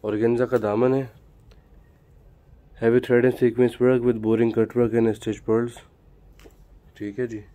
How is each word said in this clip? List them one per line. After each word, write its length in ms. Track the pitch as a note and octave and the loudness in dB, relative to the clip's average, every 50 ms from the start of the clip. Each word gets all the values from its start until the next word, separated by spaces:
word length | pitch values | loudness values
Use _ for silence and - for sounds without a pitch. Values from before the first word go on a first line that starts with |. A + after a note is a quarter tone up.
| - | -4
ऑर्गेन्जा 400 | G#2+ G#2 G#2 A2+ A#2 A#2+ A#2 B2 | -4 -2 0 0 0 2 0 0
का 120 | A#2 B2+ A#2+ | 0 0 0
दामन 340 | G#2+ G#2 G#2 A2 B2 B2+ C3 | 0 0 0 2 2 2 0
है, 160 | C3+ C3+ A#2+ - - - - - - - - - - _ _ - - - _ _ _ _ _ - - - - - _ _ - - - _ - - - | -2 -4 -8 -14 -20 -20 -20 -20 -20 -20 -20 -20 -20 _ _ -20 -20 -20 _ _ _ _ _ -20 -20 -20 -20 -20 _ _ -20 -20 -20 _ -20 -14 -2
heavy 280 | A#2 A#2 A#2 B2 B2 | 0 2 2 2 2
thread 200 | - B2 A#2+ A#2+ | 2 2 4 4
and 140 | B2+ A#2+ - | 2 0 2
sequence 400 | B2+ A#2+ G#2+ - B2+ A#2+ - - | 0 0 2 2 0 0 2 0
work 200 | B2 B2 C3 B2+ A#2 | 2 2 2 2 2
with 200 | B2 A#2+ A#2 A2 | 0 -2 0 0
boring 280 | A2 A2 A2 A#2 A#2 A2 | 0 2 2 2 0 2
cut 260 | A#2 A2 G#2+ - A#2+ | 0 -2 0 0 -2
work 200 | A#2+ A2+ A2 A#2 | 0 0 2 2
and 140 | A2+ A2+ G#2 | 2 0 0
stitch 300 | G#2+ - A2+ G#2 - - | -2 -6 -8 -8 -8 -4
pearls, 340 | - A2 A2+ A#2+ A#2+ A2+ - - _ _ _ _ - - _ _ - - - - - - _ - _ - - _ - _ - | -2 -2 -2 -2 -4 -10 -16 -20 _ _ _ _ -20 -20 _ _ -20 -20 -20 -20 -20 -20 _ -20 _ -20 -20 _ -20 _ -12
ठीक 220 | G#2+ G#2 G2+ - | -12 -12 -6 -6
है 80 | B2+ A#2 | -8 -6
जी। 160 | A2+ G#2+ G#2 - - | -8 -12 -14 -16 -20